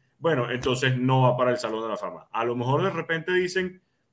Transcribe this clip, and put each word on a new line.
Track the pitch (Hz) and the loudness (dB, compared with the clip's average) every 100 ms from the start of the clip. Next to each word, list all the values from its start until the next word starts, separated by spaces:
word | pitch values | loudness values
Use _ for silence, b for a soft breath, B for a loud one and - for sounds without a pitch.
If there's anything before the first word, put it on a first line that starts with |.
| b b | b b
Bueno, | 165 143 120 | 0 0 0
entonces | 123 135 127 131 127 | -2 0 0 2 2
no | 127 131 | 2 4
va | 127 127 | 4 4
para | 123 | 2
el | 120 | 0
Salón | 113 110 | -2 -4
de | 113 | -4
la | 101 | -6
Fama. | 92 85 - | -8 -10 -8
A | 110 120 | -4 -2
lo | 120 | -2
mejor | 123 147 | 0 0
de | 190 | 0
repente | 165 156 165 160 | -2 -4 -4 0
dicen, | 180 180 185 185 185 _ _ _ | 0 0 -2 -4 -8 _ _ _